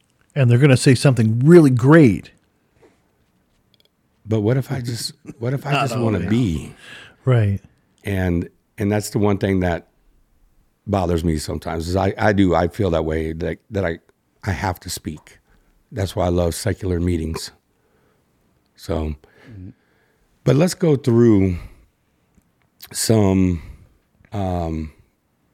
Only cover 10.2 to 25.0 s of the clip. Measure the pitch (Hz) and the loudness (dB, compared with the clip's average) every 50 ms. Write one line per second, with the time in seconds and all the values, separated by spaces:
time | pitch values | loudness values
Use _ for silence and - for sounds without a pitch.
10.2 | _ _ _ _ _ _ _ _ _ _ _ _ - 101 98 98 90 85 87 82 | _ _ _ _ _ _ _ _ _ _ _ _ -8 -4 -2 -2 0 0 -2 -2
11.2 | 85 85 78 76 - - 80 78 - 82 80 82 80 87 90 95 95 98 - - | 0 -2 -2 -2 -4 -6 -10 -10 -8 -8 -8 -8 -6 -4 -2 -2 -2 -2 -2 -2
12.2 | 107 107 104 98 98 90 82 80 90 85 - - 101 90 82 80 80 78 78 80 | 0 0 2 2 2 2 2 2 0 0 -2 -4 -4 -2 -2 -2 -2 -2 -4 -4
13.2 | 80 80 80 80 87 82 82 - _ - 110 98 92 85 85 - _ _ _ _ | -4 -6 -6 -6 -8 -8 -8 -10 _ -10 -8 -6 -4 -4 -6 -8 _ _ _ _
14.2 | _ _ _ _ - - 90 - - 180 - - - 90 - - - 87 76 73 | _ _ _ _ -8 -6 -6 -4 -4 -6 -6 -6 -10 -14 -14 -12 -12 -12 -14 -14
15.2 | - - - _ _ _ _ _ _ _ _ _ _ _ 151 110 98 87 - 101 | -16 -20 -20 _ _ _ _ _ _ _ _ _ _ _ -8 -6 -6 -6 -4 -2
16.2 | 87 90 87 87 87 85 82 - - 101 92 - - 92 90 85 87 90 87 80 | -2 0 0 0 0 -2 -4 -4 -4 -6 -6 -4 -4 -4 -4 -2 -2 -2 -2 -2
17.2 | 78 80 82 - - - - _ _ _ _ _ _ _ _ _ _ _ _ _ | -4 -6 -8 -10 -12 -14 -18 _ _ _ _ _ _ _ _ _ _ _ _ _
18.2 | _ _ _ _ _ _ _ _ _ _ _ _ - - 82 80 78 78 73 - | _ _ _ _ _ _ _ _ _ _ _ _ -10 -6 -6 -4 -4 -6 -8 -10
19.2 | _ _ _ _ - 135 113 95 90 90 - _ _ _ _ _ _ _ _ _ | _ _ _ _ -20 -20 -20 -20 -20 -20 -20 _ _ _ _ _ _ _ _ _
20.2 | _ _ _ _ - 139 131 139 170 185 - - 185 160 147 117 - 123 117 117 | _ _ _ _ -2 0 2 2 2 0 -2 -2 0 0 0 0 0 2 2 4
21.2 | 120 117 107 98 95 95 90 85 - - - - _ _ _ _ _ _ _ _ | 6 6 4 4 2 0 -2 -4 -10 -14 -20 -20 _ _ _ _ _ _ _ _
22.2 | _ _ _ _ _ _ _ _ _ _ _ _ - - - - - - 113 110 | _ _ _ _ _ _ _ _ _ _ _ _ -20 -14 -10 -4 0 2 2 4
23.2 | 101 95 95 95 92 92 87 80 - - - - - _ _ _ _ _ _ _ | 4 4 4 2 2 0 0 -4 -8 -12 -20 -20 -20 _ _ _ _ _ _ _
24.2 | _ _ - 104 95 92 90 87 85 80 80 80 78 76 - _ | _ _ -10 -8 -6 -6 -4 -4 -6 -6 -6 -8 -8 -10 -14 _